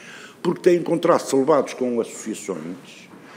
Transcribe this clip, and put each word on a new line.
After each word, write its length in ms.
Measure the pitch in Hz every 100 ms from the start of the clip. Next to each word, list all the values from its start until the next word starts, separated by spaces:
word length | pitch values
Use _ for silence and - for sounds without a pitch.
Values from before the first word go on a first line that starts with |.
| - - - -
porque 180 | 175 165
têm 220 | 180 175
contratos 480 | 147 - 165 147 -
celebrados 420 | 135 131 147 -
com 260 | - 123 120
associações, 1080 | 104 - 110 104 - 82 82 90 - - - - -